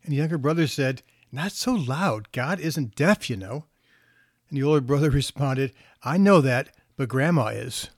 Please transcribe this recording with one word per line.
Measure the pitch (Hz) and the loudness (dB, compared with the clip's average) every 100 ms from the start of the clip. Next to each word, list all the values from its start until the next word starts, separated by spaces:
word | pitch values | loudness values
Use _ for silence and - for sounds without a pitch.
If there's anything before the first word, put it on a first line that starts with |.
And | - | -4
the | 143 | -2
younger | 156 165 | -2 -2
brother | 135 165 156 | -2 0 0
said, | - 135 127 _ _ _ | 0 -2 -4 _ _ _
"Not | 127 180 | -8 -8
so | - - | -4 -2
loud. | 240 127 135 190 110 107 | -2 -2 -2 -2 -2 -6
God | - 127 185 | -6 -4 -4
isn't | 156 156 127 | -4 -4 -6
deaf, | - 156 208 - | 0 2 2 0
you | 107 | -8
know." | 95 135 - _ _ _ _ _ _ _ _ | -8 -10 -12 _ _ _ _ _ _ _ _
And | 143 | -4
the | |
older | 139 151 | 2 2
brother | 123 143 151 | 2 2 4
<laughs> | 143 | 2
responded, | 131 - 143 131 135 - _ _ | 0 -2 -2 0 -4 -6 _ _
"I | 123 165 | -4 4
know | 196 190 | 6 6
that, | 135 123 147 _ _ | 6 2 -2 _ _
but | - 131 | -6 -4
Grandma | 127 147 170 110 | 0 2 2 0
is." | 110 120 - - | -4 -8 -10 -12